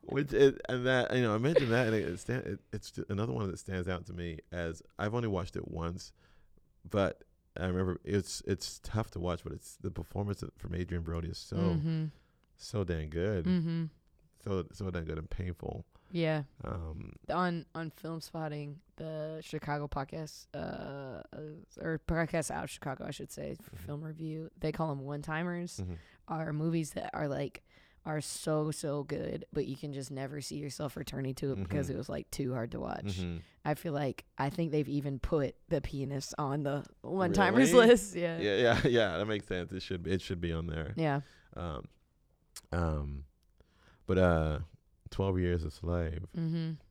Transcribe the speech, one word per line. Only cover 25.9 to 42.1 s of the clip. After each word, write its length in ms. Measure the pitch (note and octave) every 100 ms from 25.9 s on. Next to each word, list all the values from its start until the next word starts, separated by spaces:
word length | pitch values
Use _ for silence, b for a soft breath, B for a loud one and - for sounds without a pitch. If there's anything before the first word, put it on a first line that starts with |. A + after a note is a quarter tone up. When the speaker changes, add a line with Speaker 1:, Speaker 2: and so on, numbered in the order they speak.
| E2 B B -
Speaker 2:
are 240 | D#3 D#3
movies 400 | D3+ D#3+ E3 D3+
that 180 | - -
are, 140 | - D3
like, 380 | C#3 C#3+ - _ b b b
are 160 | - D3+
so, 500 | - - - D#3 D3+
so 320 | D3 D3+ C#3+
good, 440 | C#3+ D3 - - -
but 140 | - C#3
you 100 | C3+
can 160 | D3+
just 200 | C#3 B2+
never 280 | C3+ C3+ D3
see 140 | C3+
yourself 420 | D3 D3 - D3+ -
returning 380 | D3 C#3 C3+
to 160 | C3 C#3
it 80 | B2
because 260 | F#2 G2 E2+
Speaker 1:
Mm-hmm. 100 | -
Speaker 2:
it 20 |
was, 100 | -
like, 220 | - -
too 220 | - C3+
hard 160 | B2+ A#2
to 80 | A#2+
watch. 240 | - - G2+ F#2+
Speaker 1:
Mm-hmm. 200 | F2+ E2 B B
Speaker 2:
I 100 | -
feel 180 | D3+ F3
like, 300 | C#3+ C#3+ - - -
I 100 | C#3
think 220 | C#3+ E3
they've 180 | D3+ C#3
even 300 | C#3+ C#3 C3+
put 380 | - D#3+ C3+ - -
The 100 | E3
Pianist 520 | - C#3+ C#3 C#3 - -
on 240 | C#3+ C#3+
the 220 | C#3 C#3+ - -
one-timers 720 | - F#3 F3+ F3+ F#3 A3 C4
Speaker 1:
Really? 160 | B3 A3+
Speaker 2:
list. 260 | A#3+ -
Yeah. 240 | F3+ E3+ E3
Speaker 1:
Yeah, 160 | G#2
yeah, 260 | G2+ A#2+ -
<laughs> 80 | D3
yeah. 280 | A#2+ G#2 E2
That 80 | G#2
makes 220 | G#2+ -
sense. 240 | F#2 E2+
It 100 | F#2+
should 220 | - F#2
be, 80 | F2
it 100 | F#2+
should 180 | - F2+
be 120 | E2+
on 160 | E2 E2+
there. 260 | D#2 D2+ G#2
Speaker 2:
Yeah. 260 | D#3+ C#3 C#3+ B B -
Speaker 1:
Um, 320 | F2 C#2+ - _ _